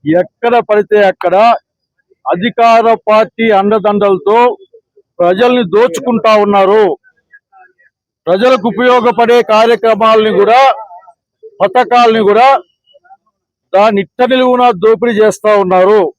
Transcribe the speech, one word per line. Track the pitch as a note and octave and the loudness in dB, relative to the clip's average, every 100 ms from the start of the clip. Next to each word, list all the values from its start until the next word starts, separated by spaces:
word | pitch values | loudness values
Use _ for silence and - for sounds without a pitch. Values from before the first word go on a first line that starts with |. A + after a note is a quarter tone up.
ఎక్కడ | C#3+ E3+ F#3 _ A#3+ A#3+ - | -2 -4 -4 _ -2 -2 0
పడితే | G#3 G3+ G#3 G3 | -2 0 0 0
అక్కడ | F#3 F3+ F3+ A3+ E4 _ _ _ _ _ _ C3 | -2 -2 2 2 0 _ _ _ _ _ _ -8
అధికార | F3 A3+ - A#3 A3+ A3+ A3+ - | -6 -6 -2 2 2 0 -2 0
పార్టీ | G#3+ A3 - A3+ G3 | 0 -2 -4 -2 0
అండదండలతో | G3+ A3 G3 G#3 G3+ F#3 G3+ A3+ B3 - - _ _ _ _ - | 0 -2 -2 -2 -2 -2 0 0 0 -2 -16 _ _ _ _ -4
ప్రజల్ని | F3 F#3+ B3 B3 F#3+ | -2 0 0 0 -2
దోచుకుంటా | G3+ A#3+ - C4+ A#3 A3+ G#3+ G#3 | 0 -2 -2 -6 -2 0 0 2
ఉన్నారు. | G3+ F#3+ G#3+ G3 C#3+ _ _ _ _ _ F#5+ _ _ _ _ _ _ - | 0 2 2 0 -4 _ _ _ _ _ _ _ _ _ _ _ _ -4
ప్రజలకు | F#3 B3 B3+ A3 | -2 0 0 -2
ఉపయోగపడే | G#3 B3 B3 A#3+ A#3 A#3 A#3+ A#3 | -2 0 0 0 -2 0 0 2
కార్యక్రమాలని | G#3+ A3+ A#3 A#3 G#3+ A3 A3 G#3+ F#3+ | 0 2 0 0 0 2 2 0 0
కూడా, | G3+ B3 C4+ - - - - _ _ _ - _ | 2 4 2 0 -10 -20 -20 _ _ _ -20 _
పథకాలని | G3 A3+ B3 A#3+ A#3 A3+ G3+ | -2 -2 0 2 2 2 0
కూడా | G#3+ C4 C4+ - _ _ C#5+ F#5 F#5+ _ _ _ _ _ | 2 2 2 -4 _ _ _ _ -20 _ _ _ _ _
దాని | F#3 G#3+ G3+ | 0 0 -2
ఇట్ట | F#3 - B3 | -8 -4 -2
నిలువున | C4 B3+ B3 B3 F#3+ | 0 0 0 0 0
దోపిడీ | A3 A3 A#3+ G#3+ | -2 -2 -2 0
చేస్తా | G#3+ - G#3+ G#3 | -2 0 0 0
ఉన్నారు. | F#3 F#3 F#3 G#3+ E3 | 0 0 2 2 0